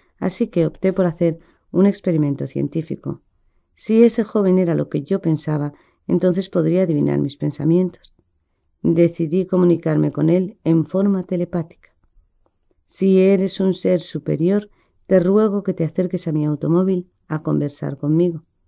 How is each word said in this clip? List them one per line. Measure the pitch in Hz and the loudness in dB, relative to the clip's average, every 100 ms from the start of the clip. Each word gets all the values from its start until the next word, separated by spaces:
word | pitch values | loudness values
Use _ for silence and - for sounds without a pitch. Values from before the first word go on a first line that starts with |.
| _ - | _ -6
así | 180 - 220 | -6 -4 -4
que | 175 160 | 0 -2
opté | - 190 | 0 -4
por | 185 180 | 0 -2
hacer | 165 170 160 _ _ _ | 0 -2 -2 _ _ _
un | 170 202 | 2 2
experimento | 196 - 160 147 139 139 | 2 -2 0 0 -2 -6
científico. | 139 143 160 156 - 143 - _ _ _ _ _ _ | -6 -6 -6 -8 -10 -10 -12 _ _ _ _ _ _
Si | - 220 | 0 6
ese | 233 233 | 6 4
joven | 214 220 190 185 | -2 0 2 2
era | 175 151 | 2 0
lo | 147 | -2
que | 156 | -4
yo | 139 190 | -4 -4
pensaba, | 165 156 - 151 147 143 _ _ - | -2 -2 -2 -4 -4 -10 _ _ -4
entonces | 175 185 180 185 | 0 0 -2 -2
podría | 180 160 175 | -2 0 0
adivinar | 185 151 143 143 | 0 0 0 0
mis | 139 - | -4 -4
pensamientos. | 147 - 147 175 185 - _ _ _ _ _ _ _ _ | -6 -4 0 2 0 -6 _ _ _ _ _ _ _ _
Decidí | - 165 170 165 165 180 185 | -2 2 2 0 -4 -2 -2
comunicarme | 185 180 165 165 151 151 | 2 2 2 0 0 0
con | 143 156 | 0 0
él | 180 185 - | 2 0 -6
en | - 165 156 | 0 0 0
forma | 190 202 196 | -2 0 -2
telepática. | 180 180 175 175 165 _ _ _ _ _ _ _ _ _ _ _ _ | -4 -6 -4 -6 -8 _ _ _ _ _ _ _ _ _ _ _ _
"Si | - 190 190 | -2 2 4
eres | 190 196 190 - | 4 4 0 -2
un | 190 | -2
ser | 175 185 180 | 0 0 -2
superior, | - 151 - 147 170 208 208 _ _ _ - | -2 -10 -4 -2 0 0 -4 _ _ _ 0
te | 143 | 2
ruego | 170 202 220 202 | 4 2 2 0
que | 190 | -4
te | - | -4
acerques | 160 - 185 180 165 | -4 -4 -4 -4 -4
a | |
mi | 151 151 | -2 -2
automóvil | 147 151 170 185 185 180 _ - | -2 0 0 2 -2 -6 _ -10
a | 156 | -8
conversar | 156 147 147 - 143 139 | -2 -2 -2 -6 -10 -6
conmigo", | 143 156 175 160 _ _ | 0 2 0 -2 _ _